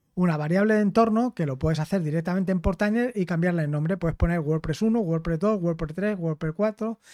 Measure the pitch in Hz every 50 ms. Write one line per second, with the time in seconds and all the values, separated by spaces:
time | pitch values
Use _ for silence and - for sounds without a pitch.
0 | _ _ _ - 180 175 160 151 151 151 170 190 202 214 220 214 214 202 - 226
1 | 226 226 214 220 247 247 - - 170 139 135 131 160 156 160 156 156 - - 196
2 | 165 151 143 170 165 175 175 190 190 170 190 185 165 196 185 160 208 208 214 233
3 | 240 254 247 208 180 165 180 165 165 180 175 170 156 147 147 151 151 160 196 180
4 | - 165 151 - - 170 170 175 151 143 160 160 - 160 151 - 214 226 226 240
5 | 214 165 165 165 160 170 165 160 190 208 220 202 170 170 165 160 165 151 156 185
6 | 190 214 214 185 165 165 156 151 165 160 156 - 208 220 208 - 214 220 226 -
7 | _ -